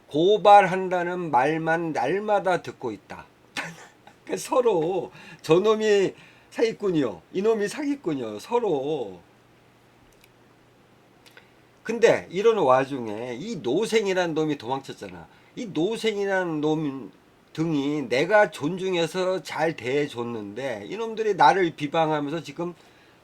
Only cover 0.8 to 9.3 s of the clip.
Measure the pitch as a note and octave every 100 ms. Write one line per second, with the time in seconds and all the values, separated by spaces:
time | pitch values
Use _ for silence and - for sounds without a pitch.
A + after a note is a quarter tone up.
0.8 | F#3 F3+ F3 F3+ E3+ B2 C#3+ D#3+ D#3+ E3
1.8 | E3 C3+ B2+ F#3+ G#3+ G3+ F3+ F#3+ - -
2.8 | B2 G2+ - - - _ _ - E3+ -
3.8 | - _ - _ - G3 - C4 A#3+ F3+
4.8 | D#3+ F#3+ A#2 - - - - E3+ G#3+ A3
5.8 | G#3+ G3+ F3 - - - _ - A3+ F3+
6.8 | G3 D#3+ A#2+ F2 - F#3 G#3+ A3+ G3+ -
7.8 | C#4+ C#4 F3 C#3 A2 G#2 - A#3+ A3 C#3+
8.8 | C#3+ D3+ G#2 F2 -